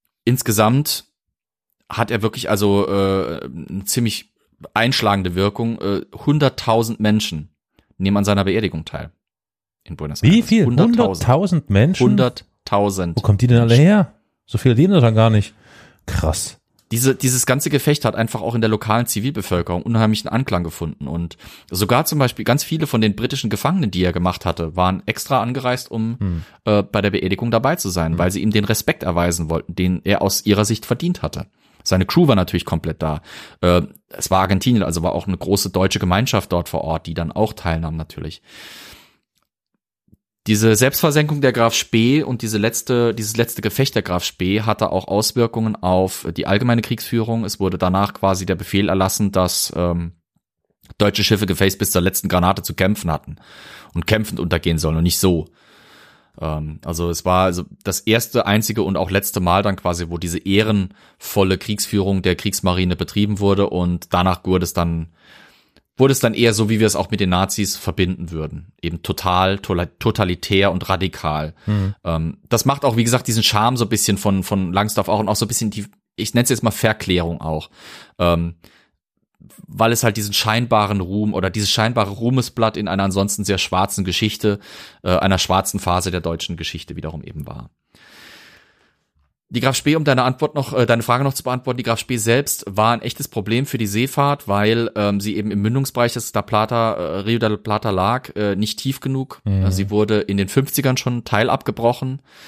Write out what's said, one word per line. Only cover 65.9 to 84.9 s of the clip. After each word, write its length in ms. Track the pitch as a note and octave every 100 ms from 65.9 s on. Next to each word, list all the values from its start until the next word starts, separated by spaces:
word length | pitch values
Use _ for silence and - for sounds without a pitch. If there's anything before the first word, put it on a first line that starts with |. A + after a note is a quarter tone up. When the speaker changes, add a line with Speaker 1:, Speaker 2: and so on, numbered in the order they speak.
| -
Speaker 1:
wurde 160 | C3+
es 80 | C3+
dann 140 | A#2+
eher 200 | A2 A#2
so, 160 | G#2+ G#2+
wie 80 | A2
wir 80 | G#2+
es 80 |
auch 160 | G2+ F#2
mit 80 | G#2
den 120 | F#2+
Nazis 440 | F2+ F#2+ - G2
verbinden 560 | - - F#2 F2+ F2+ E2+
würden. 420 | D#2+ D2+ D#2 E2 _
Eben 220 | E2+ E2
total, 560 | - F#2+ F#2 F2+ F#2+ G2
tola-, 400 | - F2 F2 -
totalitär 720 | A#2 A2 F#2 F2 - G2 G2
und 180 | F2 -
radikal. 640 | F#2 F#2 - D#2+ D2+ D#2 - -
Speaker 2:
Mhm. 280 | G#2 F#2+ G2+
Speaker 1:
Ähm, 340 | F#2 D#2+ D#2+ - -
das 160 | A#2
macht 200 | C3 C#3+
auch, 120 | C#3+ A2+
wie 80 |
gesagt, 220 | A#2 B2 -
diesen 160 | A2+
Charme 340 | - G#2+ A2+ B2+
so 100 | A2
ein 40 |
bisschen 280 | A2 - F#2+
von, 260 | G#2 F#2+
von 280 | F2+ G2 F2+
Langsdorff 360 | F#2 G#2 - F#2+
auch 100 | G#2
und 100 | G#2
auch 80 | G#2+
so 100 | G#2+
ein 20 |
bisschen 220 | A#2 A2
die, 160 | G2+ G2+ _ _
ich 180 | - G#2+
nenn's 180 | A#2 A#2+
jetzt 120 | A#2+
mal 80 | A2+
Verklärung 720 | - A2+ A2 - F2 E2+ E2+
auch. 300 | D#2+ D#2 - - - - - -
Ähm, 340 | F2 E2+ E2+ E2+ - _ _ _ _ _ _ _ - - -
weil 240 | G2+ A2+
es 100 | A#2
halt 140 | A#2 G#2+
diesen 160 | G2+
scheinbaren 680 | G2+ A2+ A2 A#2+ A2 G#2 G#2
Ruhm 320 | F2+ G2+ G#2+
oder 180 | F#2+ F#2
dieses 200 | G#2+ G#2
scheinbare 400 | - A2 A#2+ G2+
Ruhmesblatt 640 | G2+ A#2 C3 A#2+ - A2 -
in 120 | G#2
einer 160 | G2
ansonsten 400 | G2 F#2+ G2+ -
sehr 140 | F#2+ F#2+
schwarzen 460 | - F#2 G2+ -
Geschichte, 540 | F#2 E2+ G#2+ - G#2+ G2+ - - -